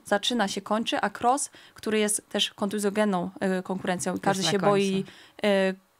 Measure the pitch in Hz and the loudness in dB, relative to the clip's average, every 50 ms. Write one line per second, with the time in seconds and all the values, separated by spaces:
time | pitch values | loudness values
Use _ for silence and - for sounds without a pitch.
0 | - - 202 202 - - 254 233 196 196 - 196 - - 208 220 226 - - 269 | -4 -2 -2 0 0 0 0 0 0 0 -2 -4 -4 -2 -2 -2 -2 -2 -2 -2
1 | - 202 - - - 240 262 277 - - - - - - - - - 226 214 220 | -2 -2 -2 0 2 2 2 2 0 -6 -10 -14 -20 -20 -18 -10 -4 -2 0 2
2 | 214 208 208 - - - - 208 196 - - - 214 196 202 208 202 202 196 214 | 2 2 0 -2 -4 -4 -2 -2 -2 -2 -2 -4 -4 -2 -2 0 -2 0 2 2
3 | 214 208 190 175 180 185 - - 202 190 190 185 185 - 190 190 - 190 180 180 | 2 2 2 0 -2 -4 -6 -4 -2 0 0 -2 -2 -4 -6 -4 -2 -2 -2 -2
4 | - 185 180 190 - 202 196 190 180 160 180 202 180 202 202 196 202 196 190 190 | -2 -4 -4 -2 0 0 0 2 2 0 0 2 4 4 4 4 4 2 0 -2
5 | 196 - - - - - _ - - 208 196 196 190 190 190 190 _ _ _ _ | -2 -4 -10 -20 -20 -20 _ -2 0 2 2 4 2 0 0 -4 _ _ _ _